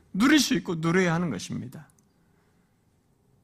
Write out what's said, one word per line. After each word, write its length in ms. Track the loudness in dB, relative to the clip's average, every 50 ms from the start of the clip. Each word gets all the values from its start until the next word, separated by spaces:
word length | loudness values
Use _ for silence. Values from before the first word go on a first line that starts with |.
| _ _
누릴 260 | -2 2 4 4 6 4
수 160 | 4 2 -2
있고 220 | -2 -2 -4 -6
누려야 380 | -2 -2 2 2 2 2 2 0
하는 160 | 0 -2 -4
것입니다. 580 | -4 -8 -8 -8 -8 -10 -10 -12 -14 -18 -20 -20 _ _ _ _ _ _ _ _ _ _ _ _ _ _ _ _ _ _ _ _ _ _ _ _ _ _ _ _ _ _